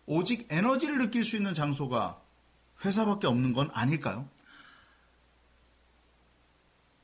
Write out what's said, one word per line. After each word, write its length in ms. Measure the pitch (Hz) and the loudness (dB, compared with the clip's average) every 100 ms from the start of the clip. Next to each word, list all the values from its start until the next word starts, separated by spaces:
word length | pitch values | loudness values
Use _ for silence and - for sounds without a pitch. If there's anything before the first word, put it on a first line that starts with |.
| - | -2
오직 400 | 156 185 240 - | 0 0 -2 -2
에너지를 480 | 156 233 262 302 277 | 0 2 2 0 0
느낄 260 | 226 233 | 0 0
수 120 | 214 220 | 0 -2
있는 160 | 202 | -2
장소가 680 | 156 147 143 135 123 92 82 - _ _ _ _ - | 0 -2 -2 -2 -2 -2 -6 -20 _ _ _ _ -6
회사밖에 420 | 190 196 214 202 160 | -2 2 2 2 2
없는 260 | 120 131 | 2 2
건 180 | 120 143 | 0 -2
아닐까요? 560 | - 123 156 127 98 139 - - - - - - _ _ _ _ _ _ _ _ _ _ _ _ _ _ _ _ _ _ _ _ _ | 0 0 0 -2 -6 -10 -18 -20 -20 -20 -20 -20 _ _ _ _ _ _ _ _ _ _ _ _ _ _ _ _ _ _ _ _ _